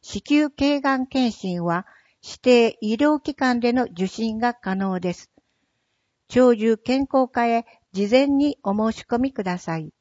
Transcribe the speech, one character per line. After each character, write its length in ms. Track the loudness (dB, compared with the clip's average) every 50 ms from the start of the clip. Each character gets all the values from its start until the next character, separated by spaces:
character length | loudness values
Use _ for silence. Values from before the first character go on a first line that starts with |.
子 240 | _ -10 -12 -12 -4 0
宮 220 | 2 2 2 0
頸 300 | -2 -2 0 0 0 0
が 160 | 0 0 0
ん 100 | 0 -2
検 320 | -4 -2 0 0 0 -2 -4
診 260 | -6 -6 -4 -4 -2
は、 220 | -2 -2 -2 -4 _ _ _ _ _ _ _ _
指 160 | -20 -20 -4
定 400 | _ 4 4 6 6 2 0 _
医 140 | -4 -4 0
療 260 | 2 2 2 2 0
機 140 | _ -6 -6
関 260 | -2 -2 0 0 0
で 120 | 0 0 0
の 120 | 0 -2
受 220 | -2 -4 -6 -6
診 320 | -6 -4 -4 -6 -4 -4 -2
が 160 | -2 -4 -4
可 200 | _ _ -6 -4
能 260 | -2 -2 -2 -2 -2
で 120 | -4 -4 -6
す。 180 | -6 -12 _ _ _ _ _ _ _ _ _ _ _ _ _ _ _ _ _ _ _ _ _
長 260 | 2 4 6 6 4
寿 200 | 4 2 0 0
健 300 | 0 _ -2 -2 -2 -2 0
康 180 | 0 0 0 0
課 180 | _ -2 -2
へ 200 | 0 0 -2 -2 _ -18 _ _ _ _
事 160 | -4 -2 2
前 180 | 2 2 4 4
に 300 | 2 2 2 0 -2 _ _
お 100 | -4 -2
申 260 | 0 0 -2 -2 -6
し 60 | -6
込 140 | _ -2 -2
み 140 | -2 -2 -4
く 120 | -6 -6
だ 140 | -4 -4 -6
さ 200 | -6 -6 -8 -6
い。 140 | -8 -10 _ _